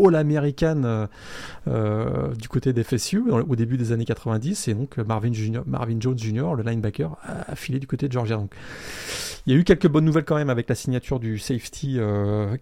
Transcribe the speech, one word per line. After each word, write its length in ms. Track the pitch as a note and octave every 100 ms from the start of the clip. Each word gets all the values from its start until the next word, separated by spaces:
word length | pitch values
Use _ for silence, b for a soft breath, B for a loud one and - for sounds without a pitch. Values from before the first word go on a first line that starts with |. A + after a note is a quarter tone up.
All-American, 800 | G3 D#3 D3 D3+ C#3+ C#3 D#3+ D#3 A#2+
euh, 200 | A2 G#2 B B B B B C#3+
euh, 640 | A#2 G#2+ A2 A#2 B2 C#3 A#2
du 120 | A2+
côté 240 | C3 C3+
des 120 | A#2+
F 100 | -
S 180 | A#2+ -
U 140 | G3 B3
dans 120 | A#2+
le, 40 |
au 140 | D#3+ A2+
début 180 | A#2 B2+
des 160 | A#2
années 140 | A2+ A2+
quatre-vingt-dix, 640 | A2+ A#2 A2 C#3+ G#3 -
et 40 |
donc, 240 | G#2+ C#3 -
euh, 60 |
Marvin 300 | A2 A2 A#2
Junior, 320 | A2 G#2+ A#2 C3+
Marvin 300 | B2+ A#2 A2+
Jones 180 | B2 B2+
junior, 380 | A2 A2 D#3+ C3
le 80 |
linebacker, 540 | A2+ A2+ G#2 - D#3 D3+
a, 280 | - - -
a 40 | -
filé 240 | - C3
du 80 | C3+
côté 200 | B2+ C#3
de 60 |
Georgia. 240 | B2+ A2 A2
Donc, 160 | G2 B B B B B B B B B -
il 80 |
y 20 | C#3
a 40 |
eu 60 | F3
quelques 240 | F3 E3+
bonnes 160 | D3+ D#3
nouvelles 200 | D#3 D#3
quand 120 | D3+
même 120 | C#3+
avec 200 | A#2+ A#2
la 60 | A#2+
signature 440 | - B2+ - C3
du 200 | A2+ G#2+
safety, 580 | - A#2+ - - C#3+ B2+
euh, 560 | G#2+ G2+ G2+ G#2+ G2+ B2